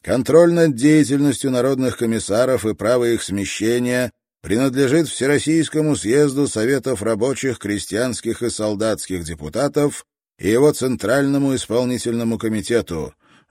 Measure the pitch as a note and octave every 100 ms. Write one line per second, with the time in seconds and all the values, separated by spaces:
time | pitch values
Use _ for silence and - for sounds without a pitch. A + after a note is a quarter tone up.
0 | - A#2 B2 D3+ E3+ E3+ E3 A#2 C#3+ D#3
1 | C#3+ C#3 C#3+ B2 C#3 B2+ B2+ C3+ C3 -
2 | A#2 A2+ - G#2 B2+ B2 G#2+ G2 G2+ B2
3 | A#2+ A2+ - G2 F#2+ - G#2+ A#2+ B2 B2
4 | B2 _ _ _ D#2 G#2+ C3+ B2+ C3+ D3+
5 | D#3 - C3 D3 D3 D#3+ D3 D#3 D#3 C#3+
6 | G2 C3+ D3 C3+ C#3 A2 A2 C#3 C3 A2+
7 | G#2 A2 B2 C3 C3+ A2+ G2+ G2+ - G2+
8 | B2+ G#2+ A2+ G#2+ A#2 - G#2+ G#2 A2 G2+
9 | - F#2 D#2 D#2+ D2+ G#2 C#3+ D3 C#3+ -
10 | - _ _ _ F#2 A2+ D3 - C3 A#2+
11 | G2 C3+ C#3 C#3 C#3 B2+ - B2 B2 B2
12 | B2 A#2 A#2 A2+ A2+ G#2+ F#2+ A#2 - E2
13 | D2+ _ _ _ _